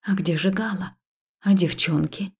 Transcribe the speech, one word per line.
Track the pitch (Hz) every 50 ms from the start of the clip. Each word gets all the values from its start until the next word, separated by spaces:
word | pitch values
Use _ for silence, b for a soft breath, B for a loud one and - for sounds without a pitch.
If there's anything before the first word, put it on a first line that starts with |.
| _
А | - 196
где | 190 165 160 170 156
же | 160 190
Гала? | 190 202 220 220 202 180 185 190 - _ _ _ _ _ _ _ _ _
А | - 202 196
девчонки? | 190 175 156 - - - - 160 151 156 156 - - 202 190 - _